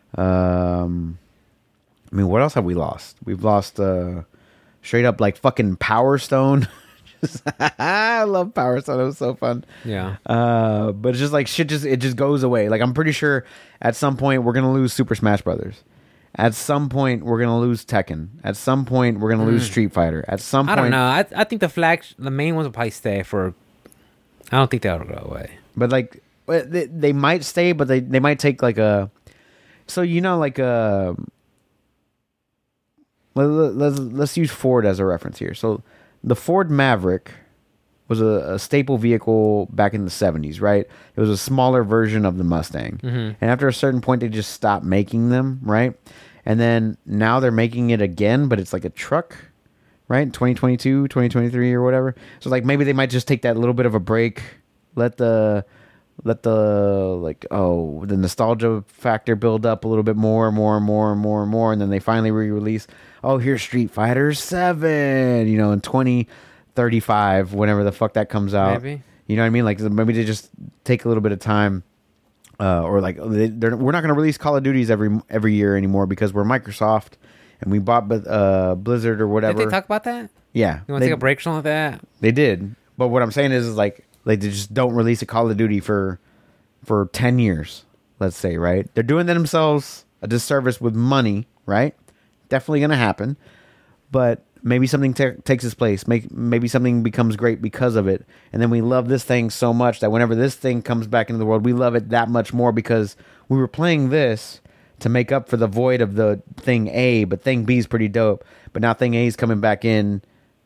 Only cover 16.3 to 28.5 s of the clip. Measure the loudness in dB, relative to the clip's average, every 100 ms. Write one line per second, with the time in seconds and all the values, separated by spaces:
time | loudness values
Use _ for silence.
16.3 | -2 -2 0 -2 -2 -2 0 0 0 -2
17.3 | 0 2 2 2 -2 -2 -2 -2 -6 -10
18.3 | -10 -8 -4 -2 0 0 2 2 2 0
19.3 | 2 2 2 0 0 0 0 0 -2 -6
20.3 | -8 -2 0 0 2 2 2 2 2 0
21.3 | -2 -4 -2 -2 0 0 0 -4 -12 -6
22.3 | -2 -2 -2 -4 -4 -6 -4 -4 -4 -2
23.3 | -4 -4 -6 _ _ -20 _ _ _ _
24.3 | _ -2 0 2 0 -2 -4 -6 -12 -12
25.3 | -12 -14 -18 _ -2 0 0 -2 -10 _
26.3 | _ -2 -2 -2 -4 -6 -2 0 2 2
27.3 | 0 -2 0 0 2 0 0 0 2 2
28.3 | 2 0